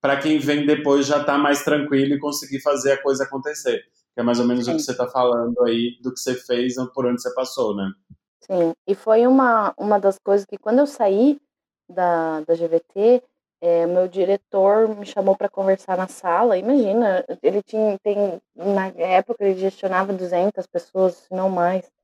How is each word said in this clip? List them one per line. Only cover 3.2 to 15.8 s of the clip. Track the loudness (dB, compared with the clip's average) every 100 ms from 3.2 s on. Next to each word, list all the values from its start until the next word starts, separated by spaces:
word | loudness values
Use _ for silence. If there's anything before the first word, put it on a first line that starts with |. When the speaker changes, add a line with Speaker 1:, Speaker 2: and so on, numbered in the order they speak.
Speaker 1:
acontecer. | -2 -6 -10 -6 -4 -4 -6 _ _
Que | -2
é |
mais | 0 2
ou | 2
menos | 0 -2
o |
que | -4
Speaker 2:
Sim. |
Speaker 1:
você | -4 -4
tá | -4
falando | 0 0 0 -2 0
aí, | 0 2 -2 -6
do | -10
que | -8
você | -6 -6
fez, | -4 -2 -2 -4 -8
por | -4
onde | -2 -2
você | -4
passou, | -6 -6 -4 -4
né? | -2 -6 -8 _ -20 _ _
Speaker 2:
Sim, | _ -2 -2 -2 -6
e |
foi | -4 2 4 6
uma, | 4 4 2 0 -4
uma | 0 2
das | 2 -2
coisas | 0 0 0
que | -10
quando | 0 2
eu | 2
saí | 0 0 4 2 2 _ _ _ _ _
da, | -4 0 0 -2 -6
da | -2
G | 0 2
V | 0 -2
T, | 0 4 4 _ _ _ _
é, | 0 2 2
meu | 0 0
diretor | 0 0 0 _ 2 4 4 2
me | 0
chamou | -8 -2 0 0
pra | -2
conversar | -2 0 0